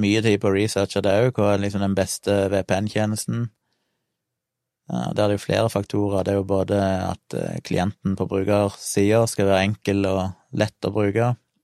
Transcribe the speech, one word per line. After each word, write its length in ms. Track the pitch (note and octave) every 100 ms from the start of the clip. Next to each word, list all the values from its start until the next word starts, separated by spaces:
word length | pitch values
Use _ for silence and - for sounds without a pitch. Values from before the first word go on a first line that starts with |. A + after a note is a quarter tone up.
mye 220 | G#2 G#2+
tid 160 | A2 G2+
på 80 | G#2
å 40 |
researche 480 | F#2+ G#2+ G2 G2 G2+
det 80 | G2 G2+
også, 140 | B2+ A#2
hva 160 | G#2
er 100 | G2+
liksom 200 | G2+ G2+
den 100 | G2 G2
beste 360 | F#2+ - G2+ G2+ G2
V 120 | G2 -
P 120 | F#2+
N-tjenesten? 680 | G#2+ G#2+ G#2+ A2 - A#2 A#2 _ _ _ _ _ _ _ _ _ _ _ _ _ -
Ja, 140 | A#2+ -
der 140 | G#2+ G#2
er 80 |
det 20 | G2+
jo 80 |
flere 260 | - G2+ A2+
faktorer. 540 | G2+ G2+ G2+ G2+ G2
Det 80 | F#2+
er 60 | G2+
jo 60 | G2
både 300 | G2 F#2+ G2+ F#2+ F#2 F2+
at, 240 | F2+ - -
eh, 220 | G1+ - -
klienten 500 | F#2 F#2+ - G2 F#2+
på 80 | F2+
brukersiden 1000 | G2 G2 G#2 G2+ - - G#2 G2+ A2+ A2+
skal 220 | - G2
være 160 | F#2+ G2
enkel 400 | G#2+ - G2 G2
og 140 | F#2+ F#2+ - _ -
lett 320 | G#2+ - G#2
å 60 |
bruke. 400 | G#2 G2+ G#2+ A#2+ B2 _ _